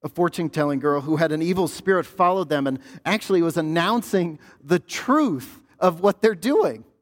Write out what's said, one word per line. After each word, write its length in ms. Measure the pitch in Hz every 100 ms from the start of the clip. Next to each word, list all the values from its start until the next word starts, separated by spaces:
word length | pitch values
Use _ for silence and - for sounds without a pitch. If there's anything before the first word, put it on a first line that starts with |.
A 80 | -
fortune-telling 680 | - 175 165 165 160 147 139
girl 220 | 143 143
who 160 | 139 156
had 160 | 160
an 80 | 156
evil 280 | 165 185 175
spirit 360 | - - 190
followed 460 | 156 - 180 190 165
them 160 | 147 139
and 120 | 131 - - -
actually 340 | 208 - 190
was 160 | 170 160
announcing 800 | 156 165 175 233 - 196 175 151 - _
the 160 | 139 175
truth 840 | - - - 285 294 143 - - _ _
of 200 | 185 165
what 200 | 196 190
they're 140 | 220
doing. 500 | 190 185 359 277 113 - _